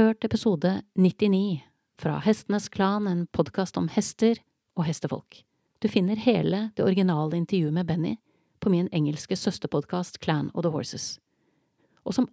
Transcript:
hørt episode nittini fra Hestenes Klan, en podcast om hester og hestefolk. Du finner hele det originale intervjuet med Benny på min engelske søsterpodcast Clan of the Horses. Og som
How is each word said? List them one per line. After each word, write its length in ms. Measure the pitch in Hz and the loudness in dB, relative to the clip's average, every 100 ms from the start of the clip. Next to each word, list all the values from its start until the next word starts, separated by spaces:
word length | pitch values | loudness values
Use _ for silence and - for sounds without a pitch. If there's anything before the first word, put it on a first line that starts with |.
hørt 220 | 220 220 220 | 2 2 -2
episode 560 | 220 220 165 175 196 - - | 0 0 2 0 -2 -2 2
nittini 600 | 185 - 208 190 202 156 - _ _ - | 2 4 2 2 0 -4 -8 _ _ -6
fra 220 | 156 147 | -4 0
Hestenes 480 | 156 214 - 208 - | 0 0 0 -4 -4
Klan, 380 | - 196 208 208 | -2 0 0 0
en 180 | 175 175 | -2 -2
podcast 460 | - 160 - 190 - | -2 -2 -2 -4 -2
om 60 | 165 | -2
hester 480 | - - - 220 226 _ _ _ - | -2 -4 0 0 0 _ _ _ -4
og 80 | |
hestefolk. 540 | 165 156 147 - - - _ _ _ _ | -4 -4 -6 -6 -10 -20 _ _ _ _
Du 80 | 214 | 0
finner 320 | 208 185 214 | 2 2 2
hele 500 | 226 196 160 190 220 - | 2 2 2 0 -2 0
det 80 | |
originale 540 | 196 185 185 156 156 170 | 2 4 4 2 0 -2
intervjuet 340 | 170 196 151 | 0 0 0
med 160 | 165 170 | 0 -2
Benny 280 | 160 165 226 _ _ _ _ | -2 -2 -6 _ _ _ _
på 120 | 214 | 0
min 180 | 175 180 | 2 2
engelske 440 | 175 147 151 - 185 | 0 -2 -2 -6 -4
søsterpodcast 840 | - - - 160 147 180 180 - | -4 -4 -4 -4 -4 -6 -6 -6
Clan 300 | - 151 139 | -2 -2 -2
of 140 | - 170 | -2 -2
the 60 | |
Horses. 400 | 156 - 117 - - _ _ _ _ _ _ _ _ | -2 -6 -10 -12 -14 _ _ _ _ _ _ _ _
Og 100 | - 202 | -4 -2
som 120 | 247 | -2